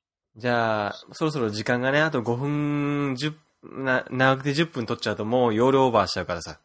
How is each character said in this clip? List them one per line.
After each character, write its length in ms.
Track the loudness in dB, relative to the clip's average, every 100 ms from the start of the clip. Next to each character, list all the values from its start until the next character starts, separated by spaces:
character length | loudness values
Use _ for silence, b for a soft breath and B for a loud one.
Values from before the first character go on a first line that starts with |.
| _ _ _ -6
じ 140 | 0
ゃ 380 | 2 2 0 -2
あ、 80 | -6 -14
そ 140 | -4 -2
ろ 60 |
そ 80 | 0
ろ 120 | -2
時 120 | -2
間 160 | -2 0
が 120 | 2
ね、 100 | 2
あ 80 | 2
と 140 | 0
五 140 | -2 -2
分、 800 | -2 -2 -2 -2 -2 -2 -2 -4
十、 200 | -6 -8 _ _
な、 420 | -16 -6 0 0 -2
長 280 | 2 2 2
く 40 |
て 100 | 0
十 120 | -2 -2
分 220 | -4 -4
取 100 | -4
っ 20 |
ち 80 | -4
ゃ 60 |
う 20 | -4
と 80 |
も 260 | 0 2 2
う 40 |
容 160 | 4 4
量 140 | 6 4
オ 40 |
ー 20 |
バ 140 | 4 2
ー 20 |
し 60 |
ち 60 | -2
ゃ 40 |
う 20 | -4
か 80 |
ら 80 | -6
さ。 180 | -8 -16